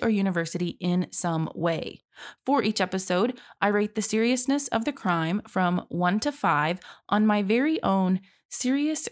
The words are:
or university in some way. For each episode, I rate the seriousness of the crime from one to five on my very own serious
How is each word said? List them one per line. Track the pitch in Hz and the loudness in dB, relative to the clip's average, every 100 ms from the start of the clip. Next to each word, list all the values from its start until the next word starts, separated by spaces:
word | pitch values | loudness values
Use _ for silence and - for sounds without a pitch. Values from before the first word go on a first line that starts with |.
or | 226 | 0
university | 208 196 170 165 175 175 - | 2 2 0 -2 -4 -4 -4
in | 180 180 175 | -2 0 0
some | - 175 160 160 - | -2 -2 -2 -4 -2
way. | 170 160 - - _ - - - - | -2 -2 -6 -14 _ -20 -20 -10 0
For | 277 | 2
each | 220 214 | 2 0
episode, | 185 190 - 180 247 - - - | -2 -2 0 0 0 -4 -14 -2
I | 202 | 0
rate | 208 208 - | 0 0 -2
the | |
seriousness | 208 220 233 254 - 285 - | -2 2 2 2 2 2 2
of | 226 233 | 0 -2
the | |
crime | 277 190 170 160 202 - | -4 -2 0 0 -2 -4
from | 190 180 180 - | 0 0 0 -2
one | 170 175 208 | -2 0 0
to | 294 | -2
five | 285 185 147 156 180 - - - | -2 0 2 0 -2 -8 -16 -2
on | 208 214 | 2 4
my | 208 | 2
very | 196 233 302 320 | 2 2 2 0
own | 196 196 185 185 - _ - | 0 2 2 0 -4 _ -10
serious | - 247 277 302 311 - | -2 0 0 0 -2 -4